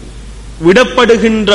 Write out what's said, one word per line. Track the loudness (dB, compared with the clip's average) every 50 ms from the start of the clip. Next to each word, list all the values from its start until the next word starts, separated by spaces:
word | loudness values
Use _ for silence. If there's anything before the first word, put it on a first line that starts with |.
| -18 -18 -18 -18 -18 -18 -18 -18 -18 -18 -14 -2 0
விடப்படுகின்ற | 2 4 4 2 2 0 0 2 2 2 2 2 0 0 0 0 0 0